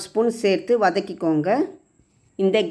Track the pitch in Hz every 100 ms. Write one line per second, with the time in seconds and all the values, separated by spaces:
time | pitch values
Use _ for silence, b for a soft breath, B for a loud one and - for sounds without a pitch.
0 | - 208 233 226 202 185 - 240 196 185
1 | 196 175 165 156 170 254 359 - _ _
2 | _ _ _ - 190 214 175